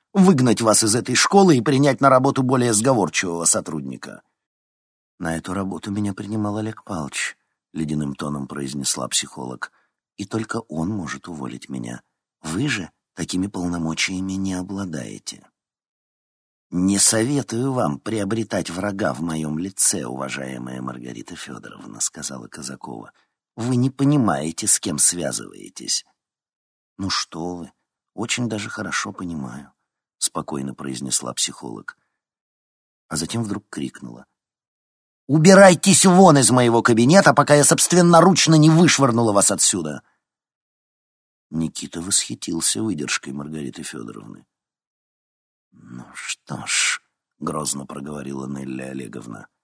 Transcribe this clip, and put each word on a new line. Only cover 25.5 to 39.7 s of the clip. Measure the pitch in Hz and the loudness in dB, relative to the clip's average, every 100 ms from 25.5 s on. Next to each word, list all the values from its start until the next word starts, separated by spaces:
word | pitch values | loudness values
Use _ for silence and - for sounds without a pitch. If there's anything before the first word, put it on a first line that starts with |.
| 50 50 - 58 - - _ _ _ _ _ _ _ _ - | -18 -20 -16 -6 -6 -6 _ _ _ _ _ _ _ _ -12
"Ну | 98 | -6
что | - - 82 87 87 | -6 -6 -8 -10 -10
вы, | 80 _ _ _ _ | -14 _ _ _ _
очень | - 113 - 120 | -10 -6 -4 -4
даже | 107 104 | -6 -8
хорошо | - 95 - - | -10 -6 -6 -8
понимаю", — | - 90 80 65 64 69 _ _ _ _ _ | -10 -10 -8 -10 -12 -18 _ _ _ _ _
спокойно | - 80 - 71 67 64 | -8 -8 -8 -8 -8 -10
произнесла | 69 62 65 - 62 | -10 -10 -6 -6 -6
психолог. | 62 - 67 64 53 - - _ _ _ _ _ _ _ _ _ _ _ | -6 -6 -8 -14 -14 -16 -20 _ _ _ _ _ _ _ _ _ _ _
А | 78 | -8
затем | - 113 | -6 -6
вдруг | 110 101 - | -6 -8 -10
крикнула: | - 67 - 64 60 - _ _ _ _ _ _ _ _ _ - | -10 -10 -10 -18 -18 -20 _ _ _ _ _ _ _ _ _ 0
"Убирайтесь | 151 160 190 196 165 196 - 190 | 6 10 12 10 10 4 6 6
вон | 180 185 143 | 8 8 8
из | 123 | 6
моего | 127 120 117 | 4 6 4
кабинета, | 110 113 123 185 156 | 4 4 6 8 8
пока | 139 139 147 | 4 6 6
я | |
собственноручно | 139 147 - 196 175 165 175 170 - 160 | 6 4 4 6 8 8 8 6 6 6
не | 156 | 8
вышвырнула | 160 175 - 139 113 117 | 6 6 4 2 2 2
вас | 101 95 | 4 2
отсюда!" | 95 - | 2 0